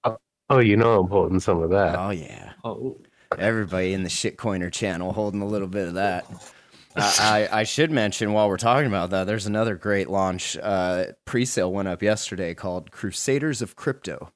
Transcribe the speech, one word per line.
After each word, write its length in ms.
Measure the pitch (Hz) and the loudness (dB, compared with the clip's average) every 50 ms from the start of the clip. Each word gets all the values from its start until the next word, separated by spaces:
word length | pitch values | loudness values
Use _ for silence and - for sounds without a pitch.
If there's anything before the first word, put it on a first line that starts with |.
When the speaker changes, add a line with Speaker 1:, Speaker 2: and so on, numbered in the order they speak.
| - | -4
Speaker 1:
Oh, 120 | 151 - - _ _ _ _ _ _ | -4 -6 -6 _ _ _ _ _ _
oh, 100 | 139 131 | 6 6
you 180 | 120 107 104 | 8 8 6
know 200 | 107 117 117 113 | 6 6 6 6
I'm 120 | 101 92 92 | 6 4 4
holding 320 | 101 98 82 85 92 92 | 4 2 2 4 2 0
some 200 | - - 95 85 | 2 2 2 2
of 100 | 82 82 | 2 2
that. 280 | 92 101 98 82 78 82 | 4 4 4 2 0 -2
Speaker 2:
Oh, 120 | 92 101 | -4 -4
yeah. 420 | 101 85 73 - - - 50 - - - - | -6 -6 -8 -12 -16 -18 -18 -20 -20 -12 -10
Speaker 3:
Oh. 320 | 117 104 - 120 131 - - - _ _ _ _ _ - | -10 -8 -8 -8 -10 -10 -12 -20 _ _ _ _ _ -6
Speaker 2:
Everybody 540 | - 92 107 113 113 107 82 90 92 92 92 | -2 0 0 0 0 -2 -2 -2 -2 0 0
in 120 | 95 95 95 | -2 -2 -4
the 60 | 85 | -4
Shitcoiner 640 | - - - 110 - - - 113 98 92 87 87 | -4 -4 -4 -4 -6 -4 -4 -4 -2 -2 -4 -4
channel 400 | - - 113 101 87 85 87 92 | -4 -4 -4 -2 -2 -4 -4 -4
holding 300 | 95 107 107 104 95 104 | -2 -2 -2 -2 -2 -4
a 60 | 101 | -4
little 200 | 101 107 104 98 | -2 -4 -4 -4
bit 220 | 92 92 104 95 85 | -4 -4 -4 -4 -4
of 60 | 87 | -2
that. 300 | 92 98 101 90 90 - - - - - - - - _ _ - - - _ _ | -2 0 0 -2 -2 -6 -10 -18 -18 -18 -20 -20 -20 _ _ -20 -20 -20 _ _
I, 540 | - 104 101 101 95 104 107 107 107 107 - | 0 2 2 4 4 4 4 4 4 2 2
I, 80 | - 107 | 0 0
I 40 | 110 | 0
should 280 | - - - 156 160 | 0 2 0 2 2
mention 400 | 156 131 110 104 95 - 113 104 | 2 2 2 0 0 -2 -2 0
while 160 | 104 107 107 | 2 4 4
we're 80 | 104 95 | 4 2
talking 320 | 90 - 117 123 139 147 | 2 2 4 4 4 2
about 220 | 127 98 98 87 90 | 2 0 0 -2 0
that, 160 | 98 95 92 | 0 -2 0
there's 200 | 98 107 110 95 | 0 -2 -4 -2
another 300 | 107 104 107 110 113 101 | -2 0 0 0 0 -2
great 340 | 85 - 104 101 98 92 - | -4 -2 0 0 0 0 0
launch. 460 | 95 98 95 95 90 92 - - - | 0 0 2 0 0 -4 -6 -6 -8
Uh, 520 | - - 104 98 95 90 90 90 90 92 - - _ _ | -6 -4 -2 0 0 0 0 0 -2 -2 -4 -8 _ _
pre-sale 480 | - - 120 127 123 - - 92 92 92 | -4 -2 -2 0 0 0 -2 -2 0 -2
went 160 | 98 98 95 | -2 -4 -4
up 120 | 87 - | -4 0
yesterday 520 | 101 104 107 101 - - 104 90 92 85 85 | 0 0 0 0 -2 -8 -6 -6 -6 -6 -6
called 380 | - - 95 90 90 80 - | -6 -6 -6 -6 -6 -10 -12
Crusaders 720 | - - - 101 - - - - 135 143 143 156 143 - | -14 -8 -8 -6 -6 -4 -2 0 0 0 0 -2 -4 -4
of 140 | 120 95 - | -6 -10 -10
Crypto. 560 | - - 147 131 - - - 73 - - - _ | -6 -6 -6 -6 -6 -8 -12 -12 -12 -14 -18 _